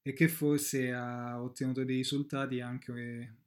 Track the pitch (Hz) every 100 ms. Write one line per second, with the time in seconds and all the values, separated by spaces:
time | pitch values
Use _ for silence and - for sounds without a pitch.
0 | - 135 165 165 147 147 143 139 127 123
1 | 123 120 120 120 123 123 131 127 131 127
2 | 131 139 143 139 135 127 123 127 - 120
3 | 120 120 120 113